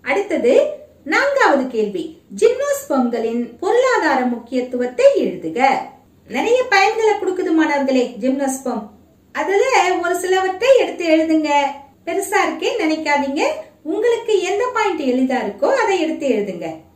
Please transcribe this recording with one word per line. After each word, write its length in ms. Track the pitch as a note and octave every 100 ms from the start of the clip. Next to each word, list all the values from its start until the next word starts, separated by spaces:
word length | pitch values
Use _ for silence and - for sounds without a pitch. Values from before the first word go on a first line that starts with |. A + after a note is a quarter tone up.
அடுத்தது 480 | B3 C#4+ - D4+ A#3 A#4 D5+ - - _ C4+
நான்காவது 540 | G#4+ C#5 C#5 G#4+ C4+ B3+
கேள்வி, 320 | A3+ G3+ F3+ - - _ G3
ஜிம்னோஸ்பெர்ம்களின் 1040 | A#4 B4+ C#5+ C#5 - C4+ A#3+ A#3 A3+ A#3+ A#3+ -
பொருளாதார 580 | F#4 A#4+ B4+ A4 D#4+ C4+ B3
முக்கியத்துவத்தை 760 | A#3 - B3+ B3 B3 B3 - C#5 G4+
எழுதுக. 340 | G3 F3+ D#3+ A#3 C4+ - - - _ _ -
நிறைய 300 | A#3 G#4 B4+ -
பயன்களை 400 | G4 G4+ A4+ A4 G4+
கொடுக்குது 360 | F#4+ - - D#4+
மாணவர்களே 460 | D4+ C#4+ C4+ C4 A#3+ G3+
ஜிம்னோஸ்பெர்ம். 600 | B3+ C#4 C#4 - C4 G#3 G#3 - _ _ _
அதுல 280 | C4+ D#4 G4 C5 A4 F4+ F4+
ஒரு 140 | E4+ F4
சிலவற்றை 500 | F#4 F#4+ F#4+ F#4 B4 B4
எடுத்து 240 | - - E4
எழுதுங்க. 380 | D#4+ D#4+ D#4 D4+ C#4+ C#4 C4+ - _ -
பெருசா 340 | F4+ G4 G4
இருக்கே 280 | E4 - G#4+ B4
நினைக்காதீங்க. 600 | D#4+ D#4 D4 C#4+ C4+ C#4+ C5+ - - _ D4
உங்களுக்கு 400 | G4+ A#4 A4+ - G4 F4
எந்த 140 | G#4 B4
பாயிண்ட் 260 | A#4+ G#4 D#4+ C4+
எளிதா 260 | B3+ B3+ A#3+
இருக்கோ 260 | G3+ - - C5+
அதை 120 | G#4 F#4
எடுத்து 220 | D#4 - C#4
எழுதுங்க. 340 | G#3+ F#3+ E3+ D#3+ D#3+ -